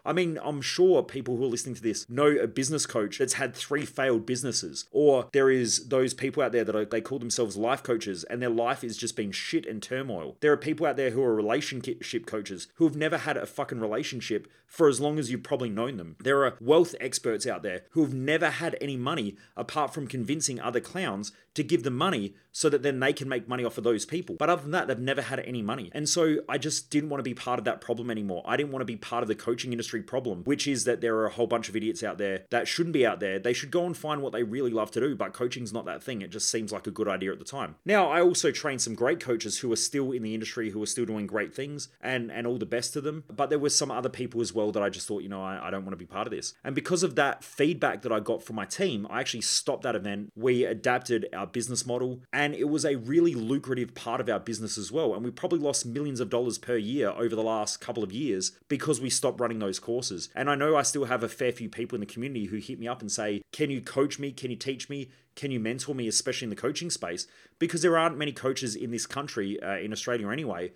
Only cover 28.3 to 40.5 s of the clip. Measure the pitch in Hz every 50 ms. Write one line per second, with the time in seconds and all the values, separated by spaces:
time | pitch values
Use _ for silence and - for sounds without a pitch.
28.3 | 90 85 - - 117 131 147 147 135 135 127 104 113 101 - - 123 120 120 107
29.3 | 107 104 - 117 120 120 127 131 120 117 110 - - 110 101 - - 131 123 120
30.3 | 95 87 87 131 143 143 - 143 139 120 - 123 117 92 117 117 110 110 110 104
31.3 | - - 120 101 120 117 107 - 98 110 104 110 104 - 113 101 85 87 101 98
32.3 | 95 92 - - 123 117 - - - - 170 170 160 147 123 110 98 90 101 95
33.3 | 95 98 98 120 123 - - 139 - 175 175 180 151 - - 151 151 147 139 127
34.3 | 107 113 120 104 110 135 139 123 113 110 107 104 - 117 123 151 135 98 104 92
35.3 | - - 123 123 123 131 123 104 107 113 - 90 82 - - - 127 107 98 87
36.3 | 92 107 - - - 117 110 98 107 95 - - 90 107 107 101 95 92 95 95
37.3 | 92 - - - 135 139 113 80 76 _ - 170 208 208 185 151 151 170 175 180
38.3 | 160 - - 151 127 - - 151 135 120 - 120 110 - 120 131 165 165 - 127
39.3 | 120 110 - 107 101 - - 123 113 110 - - - 143 135 127 131 123 110 107
40.3 | 110 110 110 107